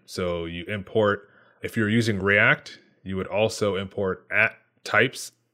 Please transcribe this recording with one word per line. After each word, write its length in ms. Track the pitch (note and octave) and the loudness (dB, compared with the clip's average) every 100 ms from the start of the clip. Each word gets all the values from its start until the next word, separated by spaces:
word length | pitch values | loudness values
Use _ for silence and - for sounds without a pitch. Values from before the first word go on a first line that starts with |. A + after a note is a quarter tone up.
| - | -14
So 400 | - F2+ E2+ E2+ | -6 -4 -4 -6
you 200 | F2 F2 | -10 -8
import, 640 | G#2 F#2+ A2 G#2 G#2 - _ _ _ | -8 -4 2 2 0 -6 _ _ _
if 120 | - A2+ | -8 -2
you're 120 | G#2 | 0
using 300 | A#2 A2+ G2 | 2 2 0
React, 600 | G2 G#2 A#2+ D3+ - - _ _ | 4 6 6 4 -2 -20 _ _
you 120 | F#2+ F#2+ | -8 -6
would 100 | - | -4
also 480 | G2 A2 - G#2 F#2+ | 0 0 0 -2 -2
import 520 | G2 - F#2+ F2 - | -6 -4 -4 -4 -4
at 220 | G2 A2 - _ _ | 0 0 -2 _ _
types 480 | - G#2 C3 - - _ _ | -2 2 2 -2 -16 _ _